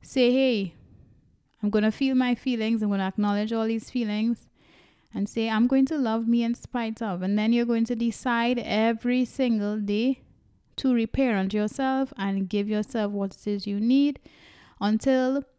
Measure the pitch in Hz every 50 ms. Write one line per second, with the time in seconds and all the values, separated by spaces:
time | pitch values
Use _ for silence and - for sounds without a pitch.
0 | - - - 269 247 240 247 262 269 262 240 214 196 175 - - - - - -
1 | - - - _ _ _ _ _ _ _ _ _ - 208 202 214 208 214 214 -
2 | 277 269 269 254 254 247 247 233 - 262 247 226 220 220 233 226 214 208 202 196
3 | 190 190 190 - 208 208 202 202 208 220 226 226 220 220 226 226 214 - - 254
4 | 240 214 208 208 214 233 233 - - _ _ _ _ _ _ - _ _ _ _
5 | _ _ - 196 196 202 - 226 220 226 220 214 233 247 262 269 269 269 320 302
6 | 269 226 220 226 233 226 233 233 233 233 240 233 - - - 254 233 220 226 -
7 | 233 214 185 180 185 190 202 208 208 220 233 240 240 233 240 226 233 226 247 226
8 | 233 233 220 - - 262 240 233 233 240 254 247 220 - - 214 220 226 233 226
9 | - 240 247 254 254 240 - - 269 247 226 214 202 208 214 220 214 196 202 208
10 | 226 262 269 - - _ - _ _ _ _ _ _ _ _ - - 262 247 233
11 | 226 220 _ - 269 254 226 196 190 190 196 214 208 220 - - 269 262 262 262
12 | 269 262 - - 196 196 196 196 190 185 - 208 202 208 214 208 214 - - 233
13 | 214 202 208 202 196 190 185 - - 208 208 202 190 202 202 202 214 233 254 269
14 | 285 285 277 - _ - - - - - - - - - - - 202 208 214 220
15 | - 269 262 254 254 254 269 277 269 _ _